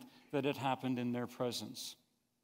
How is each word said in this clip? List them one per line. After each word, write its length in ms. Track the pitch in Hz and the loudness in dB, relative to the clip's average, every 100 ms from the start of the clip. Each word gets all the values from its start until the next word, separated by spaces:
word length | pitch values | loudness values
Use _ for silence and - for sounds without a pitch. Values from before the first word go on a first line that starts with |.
| - - - | -4 -20 -2
that 140 | 143 139 | 2 2
had 100 | 131 | 2
happened 420 | 135 127 131 123 | 2 2 2 2
in 140 | 123 | 2
their 140 | 123 120 | 0 -2
presence. 680 | - 123 110 107 131 - - _ _ _ _ | 0 0 0 -6 -8 -10 -12 _ _ _ _